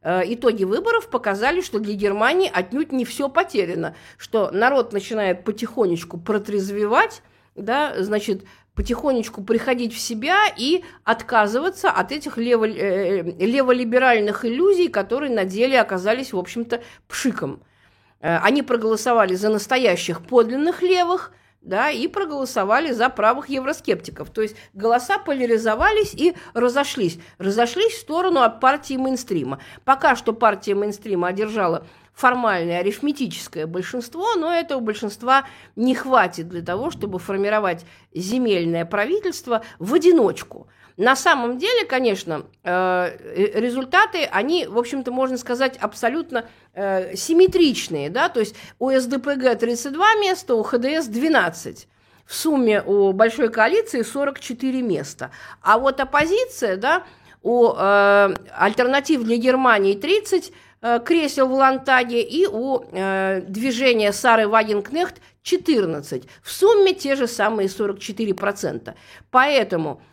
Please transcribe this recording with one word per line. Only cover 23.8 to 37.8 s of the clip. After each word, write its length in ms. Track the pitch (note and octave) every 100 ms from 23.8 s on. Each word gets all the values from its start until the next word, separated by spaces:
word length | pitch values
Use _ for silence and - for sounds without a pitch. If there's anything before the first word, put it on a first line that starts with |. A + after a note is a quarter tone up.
| - G3 - D#3 D3
То 100 | -
есть 160 | G#3+ G#3+ -
голоса 460 | G3 A3 A#3+ B3 G4
поляризовались 960 | G4 C#4 A#3+ A3+ A3+ A3 F4+ A4 G#4
и 200 | D#3+ D#4+ E4+ -
разошлись. 640 | A#3 B3 B3+ C#4 - F#3 E3+ - _
Разошлись 560 | F#3+ G#3 A#3+ E4+ A4
в 80 | -
сторону 400 | - D#4 F#4 E4+
от 200 | A#3 -
партии 340 | C4 D4 -
«Мейнстрима». 640 | C4 C4 B3+ - F3+ B2+ C3+ - -
Пока 320 | - C4+ - B3
что 160 | -
партия 420 | A3 A3+ G3 -
«Мейнстрима» 540 | G3 G#3 G3+ A3 F#3 F3
одержала 580 | F#3+ G#3+ A3 F3+ D#3 - - _
формальное 680 | - B3+ B3 A#3 F#3 E3+ F3
арифметическое 840 | F#3 G#3 C#4+ D4 A#3+ - - E3 D#3
большинство, 680 | F3+ F3+ B3+ A#3+ D#4+ G#4 G#4+
но 140 | D#4+
этого 300 | E4+ E4 C4+
большинства 640 | A3 G#3+ G#3+ G3+ A#3+ C4+ C4+ - - -
не 180 | B3
хватит 540 | B3 C4 C4 F#3 F3 E3
для 140 | F3+
того, 280 | E3+ F#3 C#4+
чтобы 280 | C#4 - F#3+
формировать 680 | F3 G3 G3+ G#3+ G3+ E3+